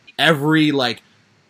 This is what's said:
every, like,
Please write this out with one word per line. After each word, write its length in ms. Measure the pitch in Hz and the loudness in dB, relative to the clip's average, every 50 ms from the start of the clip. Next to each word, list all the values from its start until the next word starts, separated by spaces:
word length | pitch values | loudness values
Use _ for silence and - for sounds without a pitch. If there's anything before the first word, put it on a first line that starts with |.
| _ - - - | _ -16 -6 -2
every, 520 | 139 156 165 139 139 156 156 156 151 151 | 0 0 0 0 0 0 0 2 2 0
like, 320 | 143 139 127 120 113 - _ _ _ _ _ _ _ _ _ _ | 0 0 -2 -4 -4 -8 _ _ _ _ _ _ _ _ _ _